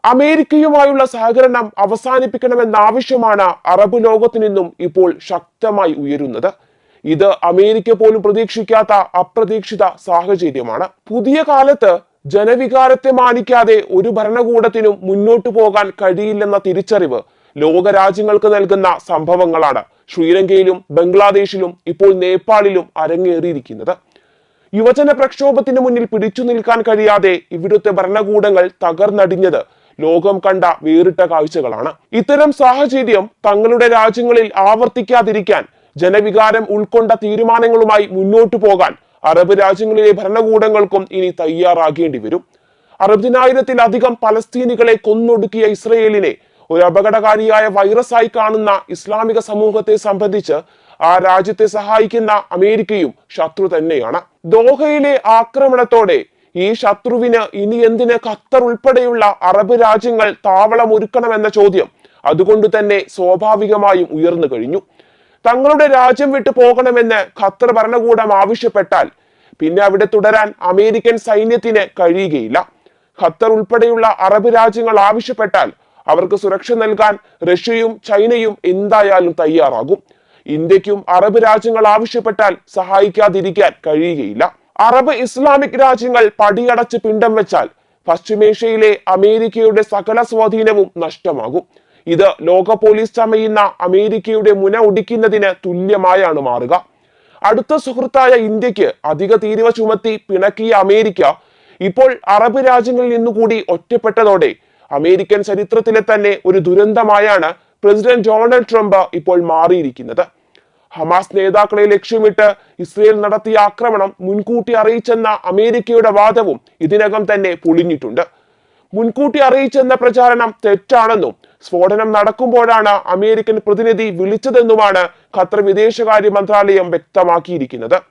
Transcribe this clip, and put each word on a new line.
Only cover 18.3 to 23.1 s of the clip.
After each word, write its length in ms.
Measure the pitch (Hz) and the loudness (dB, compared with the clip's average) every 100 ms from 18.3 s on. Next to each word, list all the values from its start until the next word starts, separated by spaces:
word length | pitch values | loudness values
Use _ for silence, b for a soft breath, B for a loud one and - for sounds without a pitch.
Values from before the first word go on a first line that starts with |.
| 208 214 | 0 2
നൽകുന്ന 340 | 208 190 196 185 165 - | 0 0 0 0 -2 -4
സംഭവങ്ങളാണ് 760 | 160 156 180 175 165 151 123 - _ _ | -4 -2 0 0 0 0 -2 -8 _ _
ശ്രീലങ്കയിലും 680 | - 160 180 190 190 185 185 _ | -4 0 2 2 2 2 -2 _
ബംഗ്ലാദേശിലും 840 | 151 175 190 202 196 196 196 180 175 - | -2 2 4 4 2 -2 -4 -8 -8 -12
ഇപ്പോൾ 180 | 170 196 190 | 0 2 2
നേപ്പാളിലും 640 | 180 185 202 214 202 185 - - | 0 -2 2 2 2 -2 -4 -8
അരങ്ങേറിയിരിക്കുന്നത്. 920 | 156 | -4